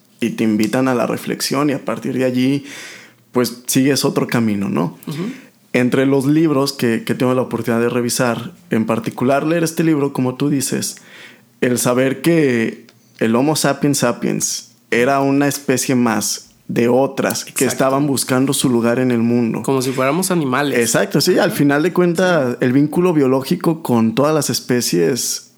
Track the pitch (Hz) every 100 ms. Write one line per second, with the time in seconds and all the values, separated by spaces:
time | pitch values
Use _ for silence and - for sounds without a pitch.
0 | _ _ 113 - 113 107 107 131 131 120
1 | 120 113 - - - 139 147 - - 113
2 | - 127 131 127 131 139 - - - -
3 | - _ _ 123 117 - - 135 135 131
4 | 139 139 - 123 110 101 98 143 165 -
5 | - 151 208 269 - _ _ 123 123 131
6 | 135 139 131 151 165 135 139 - 123 110
7 | - 113 127 127 117 113 117 117 117 123
8 | 120 - 127 113 120 - - 113 110 113
9 | 113 - 123 139 156 170 165 - 165 151
10 | 143 139 127 127 143 139 - 131 127 -
11 | - - - - _ _ 127 117 127 123
12 | 131 127 165 165 139 117 113 - - _
13 | _ - 113 117 147 151 143 139 147 135
14 | 120 110 - 107 - - - _ _ 117
15 | 127 139 139 139 143 135 - 127 - 123
16 | 120 107 - - - _ - 107 120 123
17 | 135 135 104 - - - 127 - 135 135
18 | 147 127 - 127 139 139 143 117 117 120
19 | 127 117 117 120 113 - 113 135 131 127
20 | 131 160 190 175 135 127 143 123 113 -
21 | 202 151 175 202 185 - 143 143 170 175
22 | 175 170 185 165 127 123 131 135 151 180
23 | 180 156 131 131 - 120 - 160 - 117
24 | 113 113 147 156 135 120 - 123 117 175
25 | 160 120 - - -